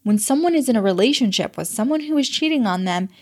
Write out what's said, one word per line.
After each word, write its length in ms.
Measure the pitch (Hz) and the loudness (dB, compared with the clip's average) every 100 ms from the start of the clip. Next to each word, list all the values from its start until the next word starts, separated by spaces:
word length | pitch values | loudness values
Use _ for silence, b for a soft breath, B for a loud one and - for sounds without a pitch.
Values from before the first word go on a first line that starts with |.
when 120 | 208 208 | 0 0
someone 380 | 214 269 349 | 2 0 2
is 140 | 330 254 | 2 2
in 80 | 226 | 2
a 40 | |
relationship 760 | 196 185 226 285 226 185 - - | 2 2 2 2 0 0 -4 -6
with 100 | 165 | -8
someone 360 | - 233 311 | -4 -2 -2
who 140 | 302 302 | 0 -2
is 120 | 262 | -2
cheating 360 | - 311 311 | -2 -2 0
on 200 | 220 180 | 0 0
them, 240 | 185 180 190 b | -2 -2 -4 b